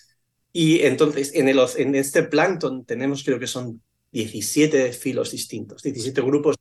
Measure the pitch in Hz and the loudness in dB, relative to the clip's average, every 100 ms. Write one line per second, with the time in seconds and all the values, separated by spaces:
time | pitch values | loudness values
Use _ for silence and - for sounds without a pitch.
0 | _ _ _ _ _ 175 160 165 143 131 | _ _ _ _ _ 0 4 4 4 4
1 | 156 147 139 - 135 135 127 - 135 139 | 2 2 -2 2 2 4 2 2 0 0
2 | 139 175 - 147 175 175 151 131 120 117 | 0 0 0 2 2 0 -4 -6 -8 -4
3 | 135 139 143 123 120 127 123 113 _ _ | -4 -4 -2 -2 -2 -8 -10 -12 _ _
4 | _ 127 107 107 - - 151 139 127 120 | _ -8 -6 -6 -4 2 4 4 0 -2
5 | - 123 120 120 - 113 110 - 147 131 | -6 -4 -4 -6 -10 -10 -12 -10 -8 -6
6 | 117 131 123 143 147 135 | -4 -2 0 2 2 -2